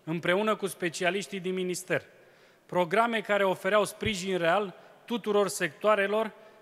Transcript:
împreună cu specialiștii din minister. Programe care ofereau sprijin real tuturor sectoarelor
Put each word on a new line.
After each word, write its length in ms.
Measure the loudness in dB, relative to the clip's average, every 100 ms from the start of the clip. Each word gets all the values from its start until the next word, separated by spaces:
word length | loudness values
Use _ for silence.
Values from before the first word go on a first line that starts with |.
împreună 520 | -8 -4 0 0 2 -2
cu 120 | -4
specialiștii 720 | -6 -6 -2 -2 -2 -4 -8
din 140 | -6
minister. 500 | -4 -4 -6 -2 -4 -4 -20 -20 _ -20 _ -6
Programe 560 | -2 2 2 2 0
care 220 | 0 2
ofereau 400 | 2 0 2 2
sprijin 540 | 2 -2 -4 -4 -2 0
real 380 | 2 2 0 -8 -20 -18 -8
tuturor 420 | -6 0 2 2
sectoarelor 840 | 0 -4 -2 2 2 2 0 -2 -6 -20 -20